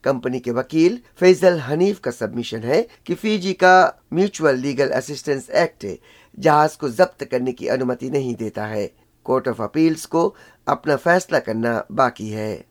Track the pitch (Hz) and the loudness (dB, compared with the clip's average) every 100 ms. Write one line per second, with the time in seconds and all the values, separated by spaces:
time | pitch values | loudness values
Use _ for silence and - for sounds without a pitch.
0 | - 135 123 127 123 120 131 160 170 240 | -2 -2 -4 -6 -4 -4 -2 2 2 2
1 | _ _ 180 185 185 170 127 151 190 196 | _ _ 4 6 4 2 -2 0 0 0
2 | 131 - 107 117 117 113 117 160 240 - | -6 -6 -6 -6 -8 -8 -2 -2 -2 -10
3 | - 170 214 214 185 180 185 185 180 - | -8 -6 -2 -2 -4 2 6 6 4 -2
4 | _ 160 202 - 156 131 135 131 139 131 | _ 0 0 2 0 0 -2 0 0 0
5 | 127 143 - 139 - - 170 _ 101 - | -6 -10 -4 -4 -2 0 0 _ -12 -12
6 | _ - _ - 160 151 156 - 143 113 | _ -20 _ -2 2 4 2 0 -8 0
7 | 180 _ 139 127 127 123 131 127 127 123 | 0 _ -6 -4 -4 -6 -4 -2 -2 -4
8 | 131 143 131 117 113 - 107 107 101 _ | -4 -4 -4 -6 -6 -6 -6 -6 -6 _
9 | _ _ - 131 131 113 104 156 160 156 | _ _ -2 -2 -2 -6 -4 2 2 0
10 | - 165 180 - - _ - 139 - 139 | -4 0 -2 -4 -20 _ -4 -4 0 -2
11 | 170 180 - 151 - 110 117 117 - - | 2 2 2 -2 -2 -4 -2 -4 -4 -2
12 | 127 - 107 107 107 90 - | -2 -2 -10 -8 -6 -8 -14